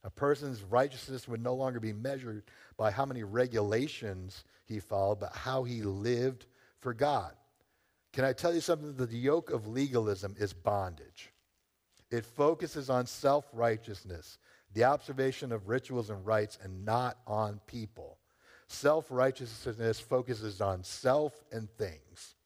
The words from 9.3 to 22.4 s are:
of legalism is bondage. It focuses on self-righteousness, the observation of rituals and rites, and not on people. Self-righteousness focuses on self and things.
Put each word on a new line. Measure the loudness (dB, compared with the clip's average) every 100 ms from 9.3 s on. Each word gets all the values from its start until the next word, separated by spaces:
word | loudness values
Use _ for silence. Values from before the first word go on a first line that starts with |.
| 4 2
of | -4 -2
legalism | 0 2 2 2 0 -4 -4
is | -4
bondage. | 0 0 0 -2 -8 -18 -20 -20 _ _ _ _ _ _ _ _
It | -4
focuses | -4 2 4 4 -2 -6 0
on | 0 0
self-righteousness, | 0 4 4 0 0 2 2 -4 -12 -10 -12 -14 -20 _ _ _
the | 4
observation | 4 4 -2 0 0 0 -4
of | -6 0
rituals | -2 0 -4 -4
and | -6
rites, | 0 2 2 -6
and | -12 -8
not | 0 0 0 -6 -4
on | 0 0 -4 -10
people. | -10 -10 -12 -18 -18 _ _ _ -20 _
Self-righteousness | 2 4 4 2 2 2 2 -10 -8 -8 0 0 0
focuses | 0 0 0 -4 -4 -2
on | 0 0
self | -6 -2 2 4 2 -4 -12
and | -10 -10 -6
things. | -6 -6 _ -20 -20 _